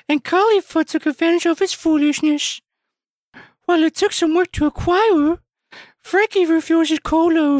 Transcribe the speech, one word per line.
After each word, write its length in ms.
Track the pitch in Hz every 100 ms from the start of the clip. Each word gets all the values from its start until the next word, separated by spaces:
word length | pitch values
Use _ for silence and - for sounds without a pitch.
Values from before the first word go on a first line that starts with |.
| -
and 160 | 294
Kalifa 600 | - 359 440 403 - 320 -
took 200 | 311 311
advantage 400 | - 330 339 339
of 120 | 320
his 140 | 381
foolishness. 880 | - 320 302 294 - 311 294 - - _ _ _ _ _ _ _ - - _ -
While 160 | 339
it 120 | 320 -
took 160 | 403
some 220 | - 330
work 180 | 330 349
to 140 | - 302
acquire 500 | - 339 359 453 330
her, 200 | 294 349 _ _ _ - - _
Frankie 440 | - 370 427 392 330
refuses 520 | 320 - 330 302 311
cola 580 | - 320 339 320 294